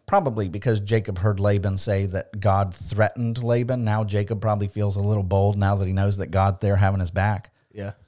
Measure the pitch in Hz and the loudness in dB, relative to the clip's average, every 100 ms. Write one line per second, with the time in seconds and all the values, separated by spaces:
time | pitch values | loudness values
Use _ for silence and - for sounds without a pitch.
0 | - 202 143 110 98 98 127 107 101 113 | 0 0 2 -2 -4 -2 0 0 0 0
1 | 101 92 107 98 101 101 98 95 - 98 | 0 -2 0 2 2 2 0 -2 0 0
2 | 98 92 - 104 101 98 98 90 - 101 | 0 -4 -6 -2 2 2 0 -6 -6 0
3 | 107 127 117 117 117 120 120 123 110 107 | 0 0 -4 -2 0 0 0 -2 0 0
4 | 107 104 104 107 110 104 101 104 104 98 | 0 -2 -2 -2 -2 0 -2 -2 -2 0
5 | 101 107 92 98 101 101 98 101 95 95 | 0 0 2 2 2 2 2 2 0 0
6 | 101 98 87 95 98 95 101 98 98 98 | 0 -2 -2 2 2 2 0 2 2 2
7 | 87 95 101 101 - _ _ 104 101 - | -2 0 0 -2 -8 _ _ -14 -12 -14